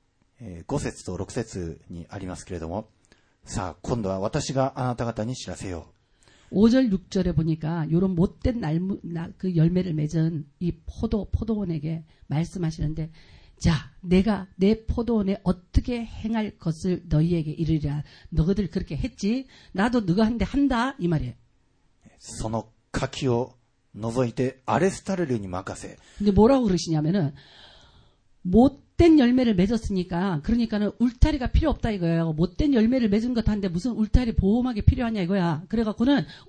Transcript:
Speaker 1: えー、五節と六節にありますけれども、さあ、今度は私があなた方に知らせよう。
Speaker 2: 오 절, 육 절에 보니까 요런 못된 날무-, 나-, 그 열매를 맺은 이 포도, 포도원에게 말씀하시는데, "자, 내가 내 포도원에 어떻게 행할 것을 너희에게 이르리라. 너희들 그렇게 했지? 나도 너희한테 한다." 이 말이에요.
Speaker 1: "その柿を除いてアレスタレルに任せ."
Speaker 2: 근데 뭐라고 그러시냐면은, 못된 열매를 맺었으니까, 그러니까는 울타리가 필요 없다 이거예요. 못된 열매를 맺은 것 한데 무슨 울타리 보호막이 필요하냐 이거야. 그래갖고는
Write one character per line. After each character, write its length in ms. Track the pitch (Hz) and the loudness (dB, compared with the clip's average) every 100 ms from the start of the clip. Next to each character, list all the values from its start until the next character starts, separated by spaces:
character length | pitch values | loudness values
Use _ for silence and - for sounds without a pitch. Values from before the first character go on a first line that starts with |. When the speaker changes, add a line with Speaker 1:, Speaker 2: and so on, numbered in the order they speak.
| _ _ _ _ | _ _ _ _
Speaker 1:
え 220 | 113 85 | -16 -14
ー、 20 | - | -6
五 140 | 147 | -4
節 260 | 135 - - | -4 -8 -8
と 100 | 90 | -8
六 160 | 98 | -6
節 500 | 127 113 101 82 80 - | -6 -6 -8 -8 -10 -14
に 180 | 87 82 | -16 -14
あ 80 | 95 | -12
り 80 | 92 | -10
ま 100 | 87 | -12
す 100 | - | -12
け 100 | 90 | -10
れ 40 | |
ど 100 | 80 | -8
も、 200 | 95 110 _ _ _ _ _ - | -8 -10 _ _ _ _ _ -12
さ 300 | - 92 - | -8 -8 -8
あ、 0 | |
今 180 | - 120 | -6 -4
度 80 | 98 | -2
は 100 | 95 | -4
私 340 | 104 - - | -4 -4 -2
が 200 | 135 135 135 | -2 -2 -2
あ 80 | 131 | -6
な 100 | 117 | -4
た 100 | 117 | -6
方 200 | 113 110 | -4 -6
に 100 | 127 | -8
知 120 | - | -10
ら 80 | 85 | -12
せ 140 | 101 | -10
よ 180 | 87 - | -10 -12
う。 20 | _ _ _ _ _ _ | _ _ _ _ _ _
Speaker 2:
오 180 | 185 226 | 2 4
절, 200 | 262 254 | 4 2
육 200 | 190 - | 0 -2
절 180 | 190 180 | -2 0
에 60 | |
보 100 | 160 | 0
니 160 | 165 160 | 0 -2
까 240 | 156 170 156 | -4 -4 0
요 80 | 165 | 0
런 160 | 190 175 | 2 2
못 240 | 196 - | 0 0
된 240 | 254 240 | -4 -2
날 160 | 170 165 | -2 -2
무-, 200 | 185 202 | -2 -6
나-, 240 | - 165 170 - | -8 -10 -10 -8
그 140 | 185 | -2
열 160 | 170 165 | 2 4
매 160 | 180 | 2
를 100 | 180 | -2
맺 220 | 156 151 160 | -2 -2 0
은 300 | 160 165 - _ | -2 -2 -8 _
이 140 | 175 165 - | -6 -6 -10
포 220 | - 226 | -8 -4
도, 180 | 214 180 | -4 -2
포 140 | - 220 | -4 -2
도 140 | 214 | -4
원 80 | 190 160 | -4 -4
에 60 | |
게 220 | 156 165 156 _ - | -6 -8 -10 _ -6
말 180 | 143 165 | -4 -2
씀 160 | 190 | -4
하 80 | 160 | -4
시 100 | 160 | -2
는 140 | 151 156 | -4 -4
데, 160 | 156 - - - - _ | -8 -12 -20 -20 -20 _
"자, 320 | 170 156 - - 180 | 0 0 -2 -12 2
내 180 | 180 | 2
가 240 | 196 190 185 - | 4 -2 -6 0
내 260 | 190 220 - | 2 2 0
포 180 | - | -4
도 160 | 233 226 | 0 0
원 80 | 190 | 0
에 140 | 196 | 0
어 140 | - - - | 0 -2 0
떻 100 | - | 0
게 220 | - 240 226 | 0 -2 -8
행 320 | - 220 226 | -8 -4 -4
할 180 | 208 - | -4 -6
것 300 | 170 160 185 | -6 -4 -2
을 160 | 175 175 | -4 0
너 100 | 156 | 2
희 160 | 165 175 | 2 0
에 80 | |
게 80 | 147 127 | -2 -4
이 80 | 160 | 0
르 160 | 160 | 0
리 20 | |
라. 200 | 147 147 - - - | 0 -6 -8 -16 -4
너 140 | 160 160 | 0 2
희 80 | 196 | 0
들 140 | 185 | -2
그 100 | 185 | -4
렇 60 | - | -6
게 100 | 139 | -6
했 220 | 254 - | -6 -4
지? 300 | 196 247 262 - - 185 | -2 -2 -4 -16 -8 -2
나 140 | 226 | 0
도 140 | 240 190 | 2 0
너 100 | 180 | 2
희 80 | |
한 140 | 220 233 | 2 0
테 80 | 190 | -2
한 240 | 277 277 | 0 2
다." 260 | 240 254 - | 2 -2 -2
이 80 | 175 | -2
말 100 | 156 | -2
이 80 | 123 | -4
에 20 | |
요. 20 | - _ _ _ _ _ _ _ _ | -10 _ _ _ _ _ _ _ _
Speaker 1:
"そ 300 | - - 110 | -16 -10 -6
の 200 | 113 - _ _ | -4 -6 _ _
柿 360 | - 131 - 135 | -6 -6 -2 0
を 280 | 117 127 - _ _ _ | 0 -2 -8 _ _ _
除 360 | 98 113 120 120 | -8 -4 -2 -2
い 40 | |
て 280 | 113 127 - - | 0 -4 -4 -2
ア 140 | 110 | 0
レ 100 | 190 | 0
ス 140 | - | -2
タ 120 | - 185 | -6 -4
レ 100 | 160 | -2
ル 140 | 120 | -2
に 80 | 95 | -4
任 320 | 90 98 - | -8 -8 -10
せ." 180 | - - _ - | -12 -18 _ -2
Speaker 2:
근 60 | 208 | 2
데 20 | |
뭐 160 | 190 220 | 6 6
라 140 | 269 | 6
고 80 | 226 | 2
그 20 | |
러 60 | 175 | 0
시 160 | - | 0
냐 80 | 156 | 0
면 140 | 156 196 | 0 0
은, 180 | 143 - - - - - - - _ _ _ _ 90 | -2 -4 -16 -20 -20 -20 -20 -20 _ _ _ _ 2
못 420 | - - - _ - | 4 4 2 _ 4
된 240 | 339 302 | 6 8
열 80 | 240 | 6
매 160 | 254 240 | 4 4
를 80 | |
맺 160 | 180 196 | 4 2
었 200 | 233 - | 0 -2
으 40 | |
니 160 | 190 175 | -2 -2
까, 320 | 170 196 156 | -2 -2 -2
그 120 | 147 | 0
러 40 | 233 | 0
니 80 | 226 | 0
까 160 | 208 | 0
는 80 | 208 - | -2 0
울 160 | 240 | -2
타 160 | 233 302 | 4 4
리 80 | 302 | 4
가 160 | 240 | 0
필 160 | - 311 | 2 2
요 40 | |
없 80 | 233 | 0
다 120 | 240 | -2
이 80 | 208 | -2
거 80 | 170 | 0
예 80 | 165 | 0
요. 160 | 165 | 0
못 240 | 151 180 - | 0 -2 0
된 160 | 302 | 2
열 160 | 254 220 | 4 4
매 80 | 262 | 2
를 160 | 226 | 2
맺 80 | 202 | 0
은 160 | 240 233 | 0 -2
것 80 | 214 | 0
한 160 | 214 | -2
데 80 | 190 | -2
무 80 | 170 | -4
슨 160 | 247 | -4
울 160 | 214 214 | -2 2
타 160 | - 240 | 2 2
리 80 | |
보 240 | 175 190 233 | 0 2 2
호 80 | 247 | 0
막 80 | |
이 80 | 214 | 2
필 160 | - 262 | 4 4
요 80 | 233 | 2
하 80 | |
냐 80 | 220 | 0
이 80 | 170 | 0
거 80 | 196 | 2
야. 240 | 170 160 185 | 2 0 -2
그 80 | 220 | -2
래 80 | 214 | -2
갖 120 | 202 | 0
고 80 | 247 | 2
는 160 | 277 160 - | 2 0 -8